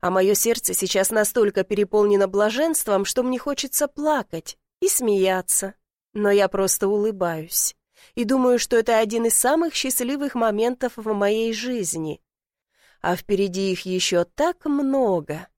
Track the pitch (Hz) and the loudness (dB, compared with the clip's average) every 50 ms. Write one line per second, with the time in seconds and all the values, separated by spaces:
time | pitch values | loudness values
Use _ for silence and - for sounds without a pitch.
0 | - 180 180 185 185 196 208 196 - 226 233 233 - 190 185 - 190 185 - 196 | -2 0 2 2 4 4 4 2 2 0 0 0 -2 -4 -2 -2 -2 0 0 0
1 | 190 190 226 220 208 208 - 247 220 208 190 - 190 _ 208 202 208 196 - 214 | 0 2 2 0 0 2 2 2 2 2 2 0 -2 _ 0 0 0 2 2 2
2 | 208 208 202 196 202 190 190 196 208 214 208 247 302 330 320 - - - 202 190 | 4 4 4 4 4 2 2 2 2 2 2 0 0 0 0 -2 -2 0 0 0
3 | 196 - - 254 247 254 254 247 - 285 285 - - 262 - - 294 285 _ - | 0 0 -2 -2 0 0 -2 -4 -4 -6 -6 -4 -6 -4 -2 -2 -2 -2 _ -4
4 | 294 311 302 277 202 _ - 165 - - - _ _ _ _ _ - 392 - - | -2 0 0 0 -2 _ -10 -12 -12 -12 -20 _ _ _ _ _ -2 0 0 0
5 | 254 226 208 196 185 185 185 185 185 - - - - 190 196 _ _ _ _ _ | 0 2 2 2 2 2 2 0 -2 -2 -2 -2 -2 -4 -10 _ _ _ _ _
6 | _ _ _ 214 208 202 202 202 202 190 - 202 196 185 - - - 196 208 208 | _ _ _ -2 2 4 4 4 4 2 2 0 0 0 0 0 0 0 0 0
7 | 202 220 214 190 180 170 165 160 156 170 - - - - - _ _ _ _ _ | 0 -2 -2 -2 -2 -4 -2 -6 -8 -6 -4 -2 -2 -2 -4 _ _ _ _ _
8 | - - _ - 240 208 262 269 254 247 247 240 - - 240 233 220 247 233 220 | -20 -14 _ -6 -2 0 2 2 4 4 4 2 2 2 2 2 2 4 2 2
9 | 226 214 220 233 233 226 220 - - 247 285 320 339 330 - - - 262 247 - | 2 2 0 0 0 2 2 2 2 2 2 2 0 -2 -2 -4 -4 -4 -4 -4
10 | 247 240 277 294 285 277 - 247 233 226 208 202 220 240 254 - - 247 - - | -2 -4 -4 -4 -4 -4 -2 -2 0 0 0 0 0 -2 -2 -2 -6 -6 -6 -6
11 | 214 220 214 202 202 202 214 220 226 226 226 214 226 247 254 240 196 165 - 170 | -6 -4 -2 0 0 0 2 0 0 -2 -4 -4 -6 -6 -4 -4 -4 -4 -4 -6
12 | 160 156 151 - _ _ _ _ _ _ _ _ _ _ _ _ _ _ _ _ | -6 -8 -8 -10 _ _ _ _ _ _ _ _ _ _ _ _ _ _ _ _
13 | - 165 180 180 - - 208 185 196 196 175 190 196 196 185 180 - 185 185 185 | -2 -2 -2 -2 -2 -2 0 0 0 -2 -2 -4 -2 -2 -2 -4 -4 -4 -4 -2
14 | - - 185 175 175 175 _ - 285 339 349 _ _ 302 294 277 294 269 269 277 | -2 0 0 0 0 0 _ -2 -2 -2 -2 _ _ -2 -2 0 0 0 2 2
15 | 262 220 190 170 147 - 151 131 185 - _ | 2 2 0 0 -2 -6 -10 -10 -10 -16 _